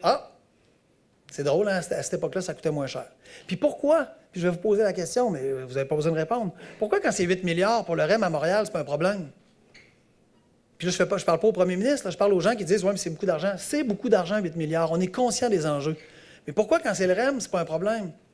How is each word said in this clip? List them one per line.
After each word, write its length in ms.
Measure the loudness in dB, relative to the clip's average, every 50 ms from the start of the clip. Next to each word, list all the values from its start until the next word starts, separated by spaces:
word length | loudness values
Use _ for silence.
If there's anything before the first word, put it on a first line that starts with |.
Ah, 300 | 0 0 0 0 -2 -12 -20 _ _ _ _ _ _ _ _ _ _ _ _ _ _ _ _ _ _ -16
C'est 120 | -10 -4
drôle, 260 | 0 0 2 2 2 2
hein, 120 | 0 -2 -2 -4
à 120 | -6 -4
cette 120 | -4 -4 -4
époque-là, 260 | -4 -4 -4 -4 -6
ça 140 | -6 -6 -10
coûtait 160 | -4 -4 -4
moins 160 | -2 -2 -6
cher. 200 | -6 -8 -10 -12 -14 -20 _ _ -20 -20 -20 -8
Puis 100 | -8 -4
pourquoi ? 480 | 0 0 0 0 0 2 2 2 2 2 -2 -10 -20 _ _
Puis 100 | -6 -2
je 80 | 0 0
vais 60 | 0
vous 60 | 0
poser 220 | 0 2 2 4
la 100 | 2 2
question, 380 | 0 -2 -6 -2 0 0 0 0
mais 220 | 0 -2 -4 -4
vous 220 | -4 -4 -6 -6 -4
n'avez 120 | -4 -2
pas 100 | 0 -2
besoin 160 | 0 0 0
de 40 | 0
répondre. 380 | 0 -2 -2 -2 -2 -2 -4 -6 -10 -18 -20 -6 -6
Pourquoi, 220 | -2 0 0 2
quand 100 | 2 0
c'est 140 | 0 0 0
huit 180 | 0 0 0
milliards 420 | 0 -2 0 2 2 2 2 0 0
pour 120 | -2 0
le 80 | 0 2
rem 180 | 2 4 2
à 80 | 2 0
Montréal, 320 | 0 0 0 2 2 0 0
c'est 60 | -2
pas 80 | -4 -6
un 40 | -4
problème ? 440 | -4 -2 0 0 0 0 -2 -8 -12 -14 _ _ _ _ _ _ _ _ -20 -20 _ _ _ _ _ _ _ _ _ _ _ _ _ _ _ _ _ _ _
Puis 80 | -4
là, 60 | -4
je 40 | 2
fais 100 | 2 2
pas, 100 | 2 2
je 80 | 0 2
parle 160 | 0 2 4
pas 80 | 4 2
au 40 |
premier 240 | 4 4 2 2 2
ministre, 300 | 2 2 2 2 0 -2
là, 40 | -6
je 80 | 0 2
parle 160 | 4 4 4
aux 60 | 4
gens 140 | 4 2 0
qui 100 | 0 2
disent : « 200 | 2 2 2 2
Ouais, 80 | 0
mais 60 | -2 -2
c'est 120 | -4 -6
beaucoup 160 | -6 -2 -2
d'argent. » 280 | 0 0 0 -2 -4 -4 -4
C'est 240 | -6 -4 -2 -2
beaucoup 280 | 0 0 -2 -2 2 4
d'argent, 280 | 4 4 4 0 -2 -2
huit 180 | -2 -2 -4
milliards. 360 | -4 -2 0 0 0 2 2
On 80 | 2 0
est 60 | 0
conscient 420 | -2 0 0 0 0 2 0 2 2
des 180 | 2 2 2
enjeux. 300 | 0 -2 0 -2 -4 -4 -6 -10 -20 -20 -20 -20 -20 -20 -14 _
Mais 60 | -4
pourquoi, 280 | 0 0 2 4 2 2
quand 120 | 2 0 0
c'est 120 | 0 2
le 80 | 2 2
rem, 260 | 2 2 0 0 -2
c'est 100 | -4 -2
pas 100 | -2 -2
un 40 | -2
problème ? 480 | -2 -2 -2 0 -2 -2 -2 -4 -8 -12 -16 _ _